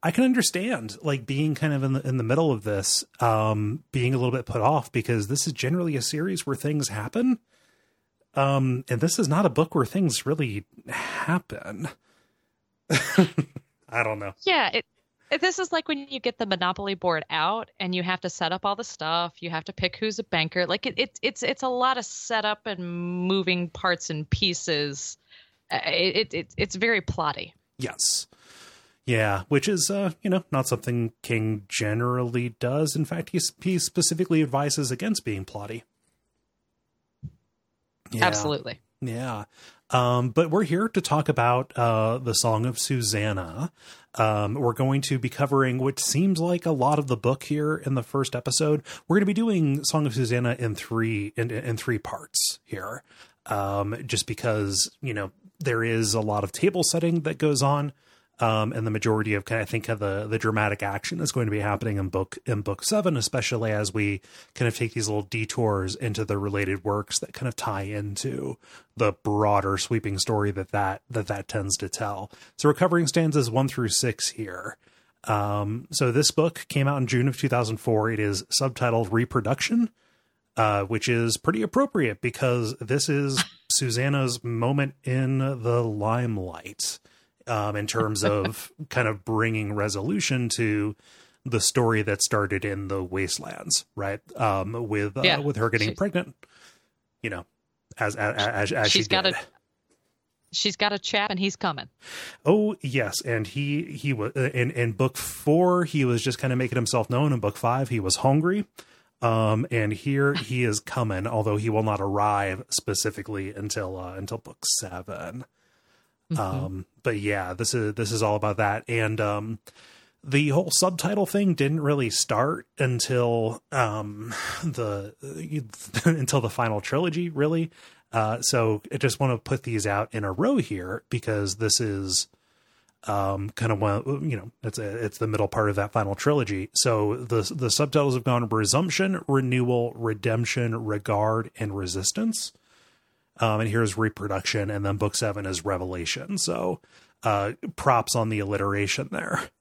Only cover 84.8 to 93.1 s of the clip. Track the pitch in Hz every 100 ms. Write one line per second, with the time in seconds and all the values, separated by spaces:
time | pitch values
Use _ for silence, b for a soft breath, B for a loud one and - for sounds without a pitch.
84.8 | 139 - - 127 131 135 135 135 117 120
85.8 | 117 104 104 117 123 107 92 82 - -
86.8 | - - b b b b - 113 104 104
87.8 | 104 113 110 107 101 104 92 110 - _
88.8 | 156 - 117 107 - 110 113 110 104 104
89.8 | 104 98 110 202 - 131 120 - 113 107
90.8 | 104 104 b b b b - 117 - -
91.8 | 117 110 104 101 - 110 101 98 101 98
92.8 | 98 98 90